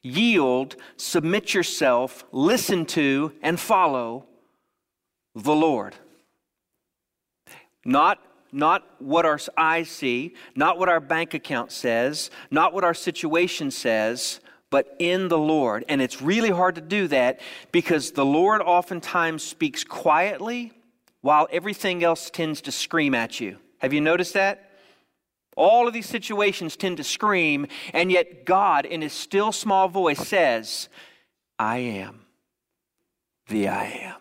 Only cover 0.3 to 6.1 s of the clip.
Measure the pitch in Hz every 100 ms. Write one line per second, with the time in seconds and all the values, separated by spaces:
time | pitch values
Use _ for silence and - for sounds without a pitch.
0.3 | 208 135 127 135 - - _ - 180 156
1.3 | 196 - 202 165 - 139 120 127 - -
2.3 | 131 151 240 - 190 160 - 143 135 156
3.3 | - 147 170 - 208 175 135 117 120 -
4.3 | _ _ _ _ _ _ _ _ _ _
5.3 | - 110 151 160 131 95 - -